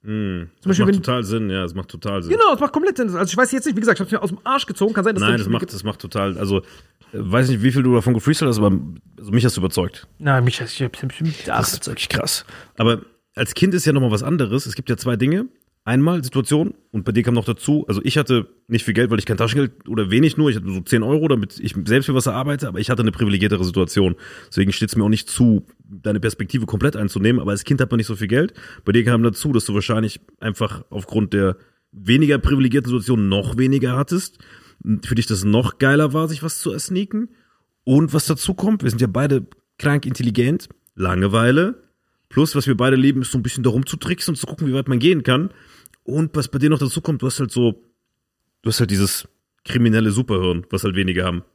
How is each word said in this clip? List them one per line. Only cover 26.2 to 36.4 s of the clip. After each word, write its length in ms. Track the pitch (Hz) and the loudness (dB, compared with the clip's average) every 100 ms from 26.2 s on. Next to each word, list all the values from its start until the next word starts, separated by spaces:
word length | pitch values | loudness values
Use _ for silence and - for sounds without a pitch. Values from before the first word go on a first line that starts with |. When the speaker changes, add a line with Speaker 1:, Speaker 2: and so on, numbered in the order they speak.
Speaker 1:
Perspektive 460 | 110 - 95 131 110 | -2 -4 -6 -4 -4
komplett 300 | 104 135 107 | 0 0 2
einzunehmen, 440 | 104 101 104 123 | 0 0 2 2
aber 120 | 101 | 0
als 120 | 101 | -4
Kind 160 | - 135 | 0 0
hat 100 | 127 | 2
man 60 | 117 | 0
nicht 120 | 110 | -2
so 60 | |
viel 140 | 101 104 | -4 0
Geld. 240 | 120 175 - - - | 0 0 -4 -20 -6
Bei 80 | - | 2
dir 140 | 110 117 | 4 4
kam 160 | 117 | 4
dazu, 300 | 117 98 156 | 2 0 0
dass 120 | 120 | 0
du 80 | - | 0
wahrscheinlich 480 | 101 98 110 113 - _ _ | -2 0 -2 -2 -6 _ _
einfach 460 | 110 101 107 101 - | -8 -4 -6 -6 -12
aufgrund 420 | 104 92 110 104 | -12 -4 -2 0
der 240 | 101 95 92 _ _ _ | 2 0 -2 _ _ _
weniger 440 | 101 95 127 151 139 | -8 2 4 4 4
privilegierten 540 | - 139 127 135 123 | 2 2 2 2 0
Situation 400 | 123 104 117 101 | -4 0 0 2
noch 260 | 98 104 110 | 0 -2 0
weniger 400 | 131 139 131 127 | 0 2 0 -2
hattest, 420 | 139 175 - _ - - - _ - 104 | -2 -2 -4 _ -20 -20 -20 _ -2 -2
für 120 | - | 0
dich 120 | 117 - | -2 0
das 180 | 101 | 0
noch 340 | 104 107 113 - | 2 2 2 0
geiler 340 | 135 143 151 | 2 4 2
war, 160 | 151 160 | 0 -4
sich 140 | 151 | -4